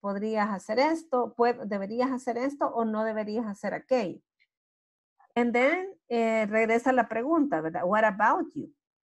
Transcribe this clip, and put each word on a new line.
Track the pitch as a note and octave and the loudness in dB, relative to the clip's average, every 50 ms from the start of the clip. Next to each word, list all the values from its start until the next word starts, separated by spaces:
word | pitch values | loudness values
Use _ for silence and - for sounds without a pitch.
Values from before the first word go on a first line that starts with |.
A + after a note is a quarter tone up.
Podrías | - G3+ G3 G3+ G#3 A3 A3 G#3+ G#3 G#3+ | -6 -6 -6 -4 -4 -2 0 0 0 0
hacer | G3+ F#3 - - G#3+ A#3 | -2 -6 -6 -4 0 2
esto, | C#4 D#4 E4 D#4+ - _ - B3 A#3+ A3+ - | 2 2 2 -2 -4 _ -2 0 0 -2 0
pued-, | - A#3 A#3+ A#3+ A#3+ - | 2 2 2 2 0 -4
deberías | G#3 G#3 G3 G3 G3 A3 A#3+ B3 C4+ | -6 -4 -4 -4 -4 -2 -2 -2 0
hacer | C4 B3 - B3+ A3+ A#3+ | -2 -4 -4 -4 -4 -2
esto | B3+ C#4 C#4 C#4+ D#4 | -4 -4 -2 -2 -4
o | C#4 - A#3 A3+ | -2 0 -2 -2
no | A3 G#3+ G#3+ A3 | 0 0 -2 -2
deberías | A3 A3 A3 G#3+ G#3 G#3 A3+ A#3+ | -2 -2 -4 -4 -4 -4 -4 -4
hacer | G#3+ G3 - - G3+ F3 | -6 -8 -6 -6 -6 -6
aquello. | D#3+ - _ B3+ B3+ G#3+ E3+ D#3 - _ _ _ _ _ _ _ _ _ _ _ _ _ _ _ _ _ _ _ _ _ _ _ | -6 -2 _ 0 0 0 -2 -6 -10 _ _ _ _ _ _ _ _ _ _ _ _ _ _ _ _ _ _ _ _ _ _ _
And | A#3 A#3+ A#3+ | 0 0 2
then, | A3+ A#3+ B3+ C#4 E4 F#4 F#4 G4 F#4+ _ _ _ | 2 2 2 2 2 0 -4 -8 -12 _ _ _
eh, | A#3+ A#3 A3+ A3+ A3+ A3 A3 | -2 0 0 2 2 0 0
regresa | G3+ G#3 A3 A3+ A3 A3+ A#3 A#3 C4 | 0 2 2 2 4 2 2 4 4
la | C4 B3 A3+ - | 4 4 2 2
pregunta, | A3 A3+ A#3 C#4+ E4 E4 C#4+ C#4+ - D#3+ | -2 -4 -2 0 2 2 2 2 0 -2
¿verdad? | D#3+ E3 E3 - E3+ | -2 -4 -4 -2 0
"What | F3+ G3+ G#3+ A3 | 2 2 4 4
about | G#3+ G3 G3+ G#3 A3+ C#4+ F#4+ - - _ | 2 2 2 2 2 2 2 -2 -6 _
you?" | - A2+ - _ _ _ _ _ _ _ | -12 -12 -12 _ _ _ _ _ _ _